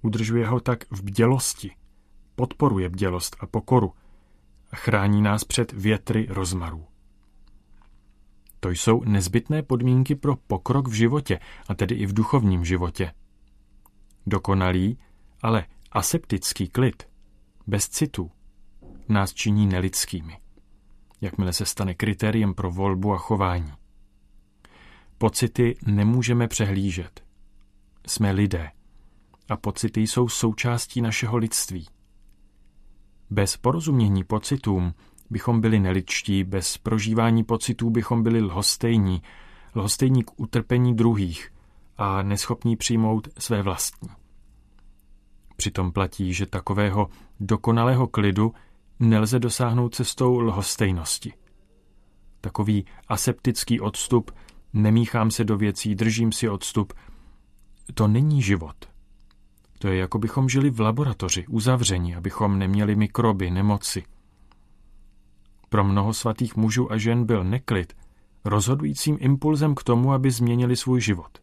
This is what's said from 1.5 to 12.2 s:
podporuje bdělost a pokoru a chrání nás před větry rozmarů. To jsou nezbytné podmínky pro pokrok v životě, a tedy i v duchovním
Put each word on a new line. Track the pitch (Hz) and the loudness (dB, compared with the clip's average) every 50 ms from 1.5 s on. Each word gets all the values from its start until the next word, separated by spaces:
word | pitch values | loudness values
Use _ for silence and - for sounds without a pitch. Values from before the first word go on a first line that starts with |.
| - - - 101 - - - - _ _ _ _ - - - _ _ | -6 -8 -12 -16 -16 -16 -20 -20 _ _ _ _ -20 -20 -20 _ _
podporuje | - 123 127 - - 147 139 113 95 92 90 | -4 -4 -4 -2 2 2 2 2 2 -2 -2
bdělost | 87 92 101 95 87 90 - - - - | -4 -2 -2 -2 -2 -2 -6 -8 -10 -12
a | - | -14
pokoru | 92 - 113 - - 131 123 110 92 - - _ - - - _ _ _ _ _ _ _ _ _ _ | -6 -6 -6 -2 2 2 2 2 2 -4 -10 _ -20 -20 -20 _ _ _ _ _ _ _ _ _ _
a | - | -16
chrání | - - - 110 104 98 101 104 104 | -8 -2 0 0 2 2 4 4 4
nás | 104 104 104 107 - | 4 2 2 0 -2
před | - - - 120 - | -4 -2 -2 -2 -2
větry | - 104 95 107 107 104 - - 113 110 110 110 | -4 -4 0 0 0 0 -2 -2 -2 -2 -2 -2
rozmarů. | 95 98 95 90 92 92 87 82 78 80 78 - - _ _ - _ _ _ _ _ - - - - - _ _ - - - - - - _ _ _ _ - _ _ - _ _ - - | -4 -6 -4 -4 -4 -6 -6 -8 -10 -12 -16 -18 -20 _ _ -20 _ _ _ _ _ -20 -20 -20 -20 -20 _ _ -20 -20 -20 -20 -20 -20 _ _ _ _ -20 _ _ -20 _ _ -20 -8
To | - 95 | -4 -4
jsou | 90 87 - - 113 120 120 | -4 -2 2 2 2 2 4
nezbytné | 117 104 98 92 87 95 120 - - 151 156 147 | 2 2 2 0 2 0 -2 0 0 -4 -4 -2
podmínky | - 131 120 120 127 127 127 131 - 147 | -2 -2 0 2 2 4 4 4 2 0
pro | 143 - 139 139 | -2 0 -2 -2
pokrok | - _ _ 104 92 - - 127 139 135 127 | -2 _ _ -6 -4 -2 0 0 0 0 0
v | 110 | 0
životě, | 107 113 117 131 151 139 - 98 82 - - - - - - | 2 2 4 2 0 -2 -2 -4 -4 -4 -14 -20 -20 -8 -8
a | 98 | -4
tedy | - 104 92 117 | -2 -2 -2 0
i | 113 107 | -2 -2
v | 98 98 | -2 0
duchovním | 104 | 0